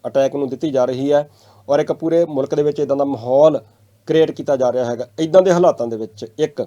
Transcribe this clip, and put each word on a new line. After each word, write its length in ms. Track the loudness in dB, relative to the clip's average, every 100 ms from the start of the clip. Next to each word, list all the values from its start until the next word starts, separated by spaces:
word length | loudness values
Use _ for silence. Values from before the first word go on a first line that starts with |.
| -2
ਅਟੈਕ 300 | 0 0 -2
ਨੂੰ 120 | -6
ਦਿੱਤੀ 220 | -4 -2
ਜਾ 140 | 0
ਰਹੀ 280 | 0 -2 0
ਹੈ 160 | 0 0 _ _ _ -2
ਔਰ 100 | 0
ਇੱਕ 140 | 0
ਪੂਰੇ 320 | -4 0 0
ਮੁਲਕ 300 | 0 -2 -2
ਦੇ 80 | 0
ਵਿੱਚ 180 | -2 -2
ਇੱਦਾਂ 160 | -2 -2
ਦਾ 80 |
ਮਾਹੌਲ 560 | -2 -4 0 4 4 2 -8 _ _ _ -2
ਕ੍ਰੀਏਟ 240 | 0 2
ਕੀਤਾ 260 | -2 -4 0
ਜਾ 160 | 0
ਰਿਹਾ 120 | -2
ਹੈਗਾ। 240 | -4 -6 -10 -6
ਇੱਦਾਂ 240 | 4 4
ਦੇ 100 | 4
ਹਾਲਾਤਾਂ 340 | 4 2 2 -6
ਦੇ 100 | -6
ਵਿੱਚ 300 | -10 -12 -16 -4
ਇੱਕ 240 | -4 -4